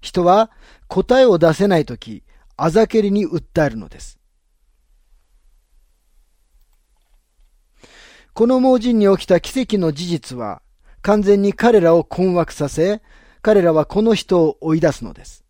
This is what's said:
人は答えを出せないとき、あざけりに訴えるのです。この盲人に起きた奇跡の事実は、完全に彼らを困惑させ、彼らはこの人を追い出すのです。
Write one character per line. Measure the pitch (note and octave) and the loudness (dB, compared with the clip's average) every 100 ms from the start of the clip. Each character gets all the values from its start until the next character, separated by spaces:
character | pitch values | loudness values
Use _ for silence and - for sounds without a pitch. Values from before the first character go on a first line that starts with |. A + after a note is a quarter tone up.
人 | - - | -8 -2
は | F3 G3 A3 _ - _ _ | 2 2 2 _ -20 _ _
答 | - F#3 B3+ | -6 0 2
え | C4 | 4
を | F3 | 4
出 | E3 | 2
せ | D#3 G3+ | 2 0
な | F3 | 0
い | D3 | -2
と | A#2+ | -10
き、 | - G#2 _ _ _ - | -16 -20 _ _ _ -6
あ | D#3 | -2
ざ | F3 A3 | 0 0
け | A3+ | 0
り | G3+ | 0
に | G3+ G3 | -2 -2
訴 | E3 - - D3 | -6 -6 -4 -4
え | |
る | A2+ | -4
の | F2 | -16
で | - | -20
す。 | - _ _ _ _ _ _ _ _ _ _ _ _ _ _ _ _ _ _ _ _ _ _ _ _ _ _ _ _ _ _ _ _ _ _ _ _ _ - - - _ _ | -20 _ _ _ _ _ _ _ _ _ _ _ _ _ _ _ _ _ _ _ _ _ _ _ _ _ _ _ _ _ _ _ _ _ _ _ _ _ -20 -20 -20 _ _
こ | - A#3 | -2 0
の | B3+ | 2
盲 | C4 B3+ | 2 2
人 | A#3 A#3 | 0 0
に | G3+ | 2
起 | F#3+ | 0
き | - | 0
た | F3+ | -2
奇 | - C4+ | -2 -8
跡 | B3 G#3 | -4 -2
の | E3 | -2
事 | C#3+ F3 | -4 -6
実 | E3+ - B2 | -8 -8 -12
は、 | A2 F2+ _ _ _ - | -10 -12 _ _ _ -10
完 | - G#3+ | -2 0
全 | G3 G3+ | 2 2
に | G3+ | 0
彼 | F#3+ A#3 A3 | 0 2 4
ら | E3 E3+ | 4 2
を | |
困 | D#3 - F#3 F3 | 0 -4 -2 -2
惑 | D#3+ | -4
さ | - C#3+ | -6 -8
せ、 | - F3 G#3 _ - _ _ | -4 -4 -4 _ -20 _ _
彼 | - G#3+ | 0 2
ら | F3 | 4
は | D#3 D3 | 0 0
こ | G3 | -2
の | A3+ G#3+ | 0 -2
人 | - F3+ | 0 0
を | D#3+ - | 0 -2
追 | D#3+ D#3+ | -4 0
い | |
出 | D#3+ | 0
す | C#3 A2+ | -2 -12
の | |
で | - | -18
す。 | - - _ | -20 -20 _